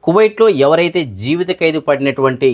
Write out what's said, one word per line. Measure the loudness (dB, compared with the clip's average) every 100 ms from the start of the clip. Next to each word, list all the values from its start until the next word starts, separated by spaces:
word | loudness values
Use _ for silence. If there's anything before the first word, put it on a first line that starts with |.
| 2
కువైట్లో | 2 2 2 0 4 2
ఎవరైతే | 2 0 -2 -6 -8
జీవిత | -4 -4 -4 -2
ఖైదు | -2 -2 -2
పడినటువంటి | -2 -2 0 -2 0 -2